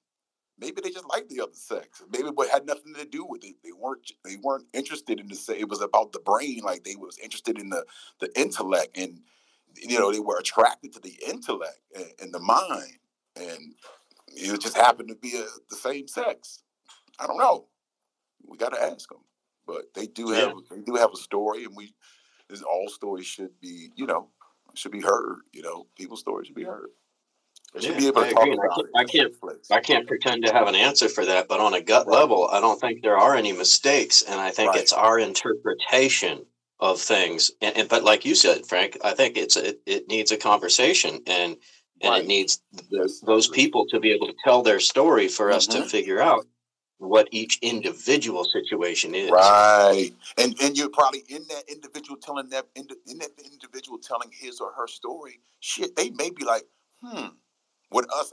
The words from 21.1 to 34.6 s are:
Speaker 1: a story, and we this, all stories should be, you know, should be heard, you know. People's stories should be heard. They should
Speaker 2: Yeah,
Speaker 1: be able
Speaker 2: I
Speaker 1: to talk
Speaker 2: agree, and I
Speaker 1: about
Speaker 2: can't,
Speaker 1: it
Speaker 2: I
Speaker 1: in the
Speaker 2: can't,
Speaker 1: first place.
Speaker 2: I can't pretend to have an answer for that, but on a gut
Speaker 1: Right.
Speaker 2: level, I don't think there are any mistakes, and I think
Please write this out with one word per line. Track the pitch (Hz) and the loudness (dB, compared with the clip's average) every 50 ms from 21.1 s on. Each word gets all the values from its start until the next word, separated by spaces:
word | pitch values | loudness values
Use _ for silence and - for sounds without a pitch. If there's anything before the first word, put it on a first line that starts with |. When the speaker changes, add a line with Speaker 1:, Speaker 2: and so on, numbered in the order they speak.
Speaker 1:
a | 95 92 | 2 -4
story, | - - 101 101 107 107 107 120 120 | -12 -6 -6 -4 -4 -4 -6 -6 -10
and | 101 98 | -16 -18
we | 104 104 110 107 _ _ _ _ _ _ _ _ _ _ - | -20 -20 -20 _ _ _ _ _ _ _ _ _ _ _ -20
this, | 98 101 | -20 -12
all | - 71 87 92 98 104 | -8 -6 -4 -4 -6 -8
stories | - - 104 101 95 92 90 | -10 -12 -10 -10 -10 -10 -12
should | - - - 95 92 _ _ | -14 -14 -14 -16 -16 _ _
be, | 92 90 87 85 82 82 _ | -20 -20 -20 -20 -20 -20 _
you | 127 135 | -10 -8
know, | 117 85 82 - _ _ _ _ _ _ _ _ _ _ | -6 -6 -6 -8 _ _ _ _ _ _ _ _ _ _
should | - - - | -16 -14 -14
be | 104 101 | -12 -4
heard, | - 95 101 - - 107 90 - - _ | 0 0 0 0 -2 -6 -12 -14 -18 _
you | - 67 | -20 -16
know. | 80 82 85 87 85 _ _ | -14 -14 -14 -14 -18 _ _
People's | 92 92 - - - | -18 -18 -16 -16 -12
stories | - 101 98 95 - - | -10 -8 -8 -8 -12 -14
should | - | -16
be | - - | -14 -14
heard. | - - - - - _ _ _ _ _ _ _ _ _ _ _ _ _ _ _ _ - | -14 -14 -16 -18 -20 _ _ _ _ _ _ _ _ _ _ _ _ _ _ _ _ -12
They | - | -8
should | - - | -6 -4
Speaker 2:
Yeah, | - 139 | 0 2
Speaker 1:
be | 139 135 | 2 2
able | 139 113 | 4 4
Speaker 2:
I | - - | 2 4
Speaker 1:
to | - | 4
talk | 117 | 4
Speaker 2:
agree, | 110 - | 6 6
and | - - | 4 2
I | - | 0
Speaker 1:
about | - - | 0 0
Speaker 2:
can't, | - - - | -2 -4 0
Speaker 1:
it | - | 0
Speaker 2:
I | 120 | 0
Speaker 1:
in | 120 | 0
the | - | 2
Speaker 2:
can't, | - 151 131 - | 2 0 0 0
Speaker 1:
first | - _ | -4 _
place. | - 90 90 - - - | -14 -16 -16 -14 -4 0
Speaker 2:
I | 107 - | 0 0
can't | - - 135 123 120 131 | 2 2 0 0 0 -2
pretend | 131 - - 131 117 117 117 | -6 -4 -2 -2 -2 0 2
to | 110 | 2
have | 110 - 107 101 | 4 4 4 4
an | 92 | 4
answer | 98 113 139 143 - 110 104 | 4 2 2 4 2 0 2
for | - - 90 | 0 0 0
that, | 92 92 92 92 - | 2 2 0 0 0
but | 92 95 | 0 0
on | 107 104 92 | 2 2 0
a | 90 | 0
gut | 82 101 113 127 - | 2 4 4 4 6
Speaker 1:
Right. | 98 104 139 | 6 6 6
Speaker 2:
level, | 151 131 110 - 90 87 | 6 6 4 4 4 2
I | 98 101 | 2 4
don't | 110 113 107 - | 4 2 2 2
think | 127 117 113 120 | -2 -4 -4 -2
there | 117 107 101 98 | 0 2 4 6
are | 110 135 139 | 6 6 4
any | 120 107 101 | 2 0 -2
mistakes, | 95 90 92 - - - - 139 143 135 104 - - - | -2 0 2 2 2 2 4 2 2 2 2 2 2 2
and | - 98 98 95 | 2 0 -2 -4
I | 95 92 | -4 -4
think | 95 107 | -2 0